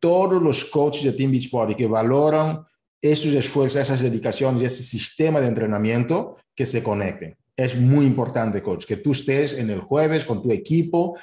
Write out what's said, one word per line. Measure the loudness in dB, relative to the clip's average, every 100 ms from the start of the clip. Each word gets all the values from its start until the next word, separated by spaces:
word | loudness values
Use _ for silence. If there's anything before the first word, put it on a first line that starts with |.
todos | 2 4 4 2
los | 2 0
coaches | -2 0 0 0
de | -2
Team | 0 0
Beachbody | 0 -2 -2 -2
que | 0 0
valoran | 2 2 2 4 2 0 -4 -10 _ _ _
esos | 0 2 2
esfuerzos, | 0 0 0 0 0
esas | 0 0
dedicaciones | 0 -2 -4 -2 0 0
y |
ese | 0 -2
sistema | -6 -6 -6 -2 0 2
de | 0
entrenamiento, | 0 -2 0 0 0 0 -2 -4 -12 _
que | -6 -4
se | -2
conecten. | -2 -2 -4 -6 -14 -18 _ -4
Es | -2 2
muy | 4 6 4
importante, | 2 0 -2 -2 -2
coach, | -4 -6 -6
que | -4
tú | -2
estés | -2 0 0 0
en | -2 -4
el | -6
jueves | -2 0 2 0
con | -2 -2
tu | -2
equipo, | -2 0 0 2 0 -2 -6